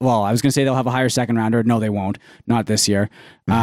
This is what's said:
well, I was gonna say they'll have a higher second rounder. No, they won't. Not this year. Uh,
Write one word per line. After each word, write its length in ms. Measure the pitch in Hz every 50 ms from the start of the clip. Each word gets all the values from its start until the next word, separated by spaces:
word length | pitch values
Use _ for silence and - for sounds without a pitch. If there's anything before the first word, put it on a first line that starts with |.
well, 240 | 127 127 123 110 101
I 80 | 101 113
was 100 | 117 -
gonna 80 | 143 131
say 120 | 143 139
they'll 100 | 135 131
have 140 | 131 127 123
a 20 |
higher 180 | 120 127 131 127
second 280 | - 131 123 110 120
rounder. 260 | 113 110 110 113 117 113
No, 160 | 117 120 113
they 100 | 107 107
won't. 280 | 104 101 95 95 101 - - - - - -
Not 200 | - 120 117 110
this 220 | - 107 101 - -
year. 200 | 104 98 104 101 - - - - - _ _ -
Uh, 40 | 110 117